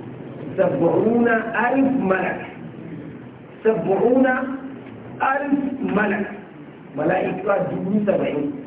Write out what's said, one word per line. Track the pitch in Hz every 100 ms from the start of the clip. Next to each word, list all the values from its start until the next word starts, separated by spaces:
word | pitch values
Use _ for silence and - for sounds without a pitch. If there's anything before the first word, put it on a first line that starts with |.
| - - - - -
Sab'una | - 139 139 170 175 214 233 233 226 226
alif | 220 240 269 269 -
malak. | 190 185 180 - - - - - - - - - - - - -
Sab'una | 220 170 170 196 233 262 262 254 269 - - - - - - -
alif | 262 277 285 285 262 -
malak. | 185 190 208 202 - - - - - - -
Mala'ika | 143 151 185 190 - 202 196 -
dubu | 185 185 214
saba'in | 202 175 - 143 - -